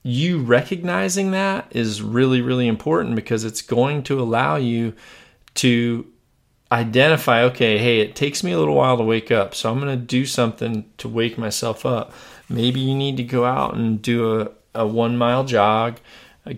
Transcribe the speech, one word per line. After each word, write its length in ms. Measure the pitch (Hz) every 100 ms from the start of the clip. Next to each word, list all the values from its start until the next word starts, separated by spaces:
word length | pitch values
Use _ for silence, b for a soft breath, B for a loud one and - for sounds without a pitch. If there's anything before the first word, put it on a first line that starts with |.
you 380 | 123 123 170 170
recognizing 920 | 120 120 151 180 180 180 190 190 190
that 360 | 190 196 190 -
is 300 | 117 113 107
really, 400 | 107 120 131 127
really 260 | 123 127 120
important 480 | 110 151 165 - 113
because 280 | - 113
it's 180 | 110 -
going 420 | - 120 135 147
to 180 | 131 135
allow 340 | 117 113 139 151
you 380 | 123 117 117 - B B B B _ -
to 500 | 127 120 120 117 - _ _ _ _ _ _
identify, 720 | 117 113 120 147 156 - 117
okay, 340 | 127 123 117 107
hey, 220 | 120 113
it 160 | 107 -
takes 280 | 143 143
me 80 | 180
a 80 | 170
little 160 | 151 143
while 220 | 131 123
to 60 |
wake 280 | 110 113 107
up, 240 | 113 98 -
so 160 | 113
I'm 80 | 123
gonna 160 | 143 131
do 300 | 120 127 135
something 600 | - 117 - 113 110 107 -
to 120 | 113
wake 280 | 113 113 117
myself 480 | 113 - 117 107 135
up. 280 | 117 - B B B -
Maybe 300 | 120 120 131
you 160 | 131 139
need 220 | 139 131
to 60 |
go 220 | 120 127 123
out 300 | 120 135 -
and 260 | 113 107
do 400 | 123 117 113 110
a, 100 | 104 - _
a 140 | 113 110
one 300 | 113 117 120
mile 260 | 120 127
jog, 560 | 135 117 104 110 117 117 B B B B
uh, 80 | -